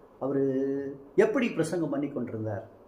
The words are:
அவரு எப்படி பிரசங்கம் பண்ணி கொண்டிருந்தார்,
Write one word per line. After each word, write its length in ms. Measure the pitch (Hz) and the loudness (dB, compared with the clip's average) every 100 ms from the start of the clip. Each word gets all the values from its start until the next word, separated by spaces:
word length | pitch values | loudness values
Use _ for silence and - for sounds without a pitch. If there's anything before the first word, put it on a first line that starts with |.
| - - | -20 -6
அவரு 240 | 135 139 135 131 135 139 139 139 - - | -2 2 2 2 0 -2 -6 -10 -2 4
எப்படி 340 | 220 277 233 | 4 4 0
பிரசங்கம் 400 | - - 180 151 | 0 0 0 -2
பண்ணி 180 | 139 143 | -2 -2
கொண்டிருந்தார், 600 | 139 110 110 107 98 - - | -4 -6 -4 -4 -6 -8 -18